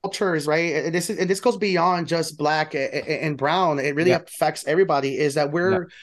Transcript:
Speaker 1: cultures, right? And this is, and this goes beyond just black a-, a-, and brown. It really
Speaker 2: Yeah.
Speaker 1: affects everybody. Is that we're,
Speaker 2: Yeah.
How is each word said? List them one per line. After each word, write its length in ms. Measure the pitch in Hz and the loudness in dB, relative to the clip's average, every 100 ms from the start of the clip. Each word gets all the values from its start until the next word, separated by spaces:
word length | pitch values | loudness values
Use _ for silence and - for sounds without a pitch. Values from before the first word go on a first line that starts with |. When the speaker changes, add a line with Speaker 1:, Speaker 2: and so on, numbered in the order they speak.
| - | -8
Speaker 1:
cultures, 420 | - 196 160 147 | -2 0 0 0
right? 280 | 156 170 151 | 0 2 0
And 180 | 151 | 0
this 160 | 175 175 | -2 -2
is, 80 | 208 | -2
and 120 | 180 | -2
this 100 | 190 | 2
goes 160 | 247 196 | 0 0
beyond 520 | 208 175 175 180 165 | 0 2 2 0 0
just 280 | 170 160 156 | -2 -2 -2
black 380 | 147 156 156 147 | 0 0 -2 -2
a-, 180 | 135 | -2
a-, 300 | 147 - 147 | -4 -4 -4
and 140 | 156 139 | -4 -2
brown. 420 | 135 180 180 143 | 0 2 2 0
It 160 | 139 147 | 0 2
really 140 | 175 | 2
Speaker 2:
Yeah. 80 | - | 2
Speaker 1:
affects 500 | - - 156 151 - | -2 -2 -2 0 0
everybody. 500 | 165 190 143 135 135 | 2 4 2 0 0
Is 180 | 147 139 | 0 0
that 180 | 143 | 0
we're, 180 | 165 180 | 0 0
Speaker 2:
Yeah. 160 | 185 170 - | 0 -2 -16